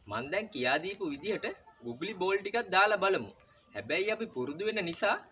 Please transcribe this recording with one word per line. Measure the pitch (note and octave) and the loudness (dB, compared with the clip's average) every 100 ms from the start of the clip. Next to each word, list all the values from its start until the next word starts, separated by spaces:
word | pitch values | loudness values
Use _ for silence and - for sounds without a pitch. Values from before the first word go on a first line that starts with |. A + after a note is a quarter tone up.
මං | - G#2+ C3+ | -6 -6 -2
දැන් | F#3 A3 | -4 -4
කියා | C3 B2 D3 | -2 0 2
දීපු | F3+ G3+ F3+ | -2 -4 -6
විදිහට | C#3+ F#3 G3+ - - - - | -4 -4 -2 -4 -8 -16 -12
ගුගුලි | A#2+ A#2+ E3 | -10 -6 -6
බෝල් | F#3+ F#3 G3 | -2 0 0
ටිකක් | G3+ A#3 A3 | 0 -2 2
දාලා | F#3 G#3 G3+ | 6 6 6
බලමු. | F#3+ F3+ G#2+ - - - - | 4 2 0 -12 -20 -20 -12
හැබැයි | G#2 G#2+ D#3+ G#3 | -12 -2 0 2
අපි | G#3+ A3+ | 0 -2
පුරුදු | B2+ B2+ D3+ G#3 | -2 -4 -2 -2
වෙන | G#3+ | -2
නිසා | F3 E3 G3+ A#3 - | -2 0 2 0 -2